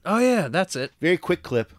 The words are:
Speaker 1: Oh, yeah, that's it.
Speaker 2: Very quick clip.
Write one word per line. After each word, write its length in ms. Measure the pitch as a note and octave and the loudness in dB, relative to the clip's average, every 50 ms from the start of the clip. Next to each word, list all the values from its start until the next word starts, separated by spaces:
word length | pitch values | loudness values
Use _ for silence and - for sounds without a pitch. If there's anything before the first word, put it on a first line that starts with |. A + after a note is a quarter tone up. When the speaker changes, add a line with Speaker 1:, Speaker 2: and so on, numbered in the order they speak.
| - | -4
Speaker 1:
Oh, 140 | F3+ G#3 A#3 | -2 0 2
yeah, 300 | B3 B3+ B3 A3 D#3 A#2+ | 2 2 2 2 0 0
that's 280 | B2 F3+ F#3+ - - | -2 -2 -2 -2 -4
it. 160 | B2+ C3 - _ - | -6 -8 -8 _ -2
Speaker 2:
Very 160 | D3 E3 F3+ | 0 0 0
quick 260 | D#3+ - - F3 E3+ | 2 0 0 -2 -2
clip. 300 | - - B2+ A#2 A2+ - - | -2 -2 0 0 0 -2 -8